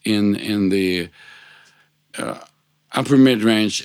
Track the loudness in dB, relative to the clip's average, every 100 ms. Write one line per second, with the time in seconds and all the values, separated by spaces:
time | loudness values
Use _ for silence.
0 | -4 0 0 -2 -4 -2 0 0 0 -2
1 | -6 -14 -20 -20 -20 -20 _ _ _ _
2 | _ -12 -10 -12 -16 _ _ _ _ -6
3 | 2 4 4 4 2 2 0 -4